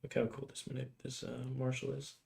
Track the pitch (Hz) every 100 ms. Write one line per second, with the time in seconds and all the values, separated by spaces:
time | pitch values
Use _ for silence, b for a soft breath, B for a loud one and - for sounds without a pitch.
0 | 139 127 117 - 135 - - 127 131 -
1 | - 131 - 123 127 131 131 127 - 139
2 | 139 -